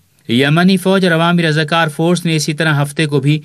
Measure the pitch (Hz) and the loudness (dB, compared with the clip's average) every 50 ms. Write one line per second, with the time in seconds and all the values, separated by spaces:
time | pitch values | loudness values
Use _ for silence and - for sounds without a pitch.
0 | _ _ _ _ _ - 113 123 135 143 151 165 175 185 190 185 180 190 190 196 | _ _ _ _ _ -2 0 0 2 2 2 2 4 2 2 2 0 0 0 2
1 | 190 180 165 160 165 170 175 175 170 160 151 151 160 151 170 165 165 156 147 - | 2 0 0 0 0 0 0 0 0 0 0 -2 -2 -2 0 0 0 0 -2 -2
2 | 165 170 180 175 175 170 160 156 147 - 156 147 165 160 151 143 147 143 143 - | -2 0 0 0 -2 -2 -2 -2 -2 -4 -4 -2 -2 0 0 0 -2 -2 -2 -4
3 | 160 151 143 143 131 143 151 156 151 | -2 -2 0 0 0 0 0 -2 -2